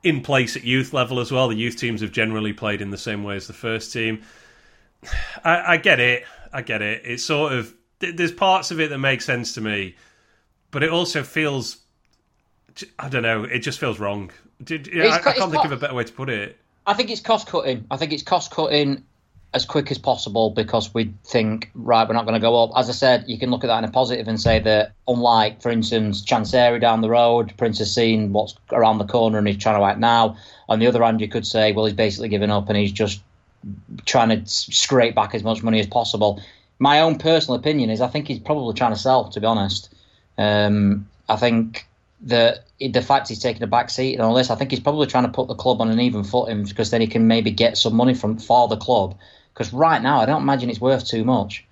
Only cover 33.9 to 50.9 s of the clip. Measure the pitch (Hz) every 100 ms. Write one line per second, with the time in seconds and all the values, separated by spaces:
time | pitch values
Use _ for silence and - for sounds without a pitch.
33.9 | 110 - 131 113 110 - - - - -
34.9 | 131 117 110 101 110 107 107 113 110 98
35.9 | 123 117 104 104 101 - _ _ _ 139
36.9 | 151 165 147 160 160 151 123 151 151 113
37.9 | 110 123 151 147 117 - 151 120 104 123
38.9 | 107 131 127 120 101 107 113 98 - -
39.9 | _ _ _ _ - 104 104 104 104 101
40.9 | 101 101 _ - 107 120 113 113 - -
41.9 | _ _ _ - 120 117 - _ _ 135
42.9 | 123 123 135 - 107 123 113 110 120 135
43.9 | - 131 - 113 123 127 117 131 127 143
44.9 | 151 135 127 123 123 127 110 127 120 113
45.9 | 113 123 107 98 123 117 104 101 - 107
46.9 | 117 113 113 113 113 110 95 117 - 113
47.9 | 113 123 123 107 110 - 120 120 107 -
48.9 | 120 92 95 - _ _ - 110 123 165
49.9 | 143 123 143 113 151 139 135 120 107 127